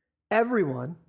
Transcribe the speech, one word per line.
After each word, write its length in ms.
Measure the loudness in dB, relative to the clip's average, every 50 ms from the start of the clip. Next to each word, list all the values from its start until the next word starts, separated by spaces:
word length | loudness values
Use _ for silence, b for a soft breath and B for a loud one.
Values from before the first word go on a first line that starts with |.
| _ _ _ _ _ 0
"Everyone 640 | 0 2 2 2 2 2 2 0 -2 -4 -6 -8 -10 -14 _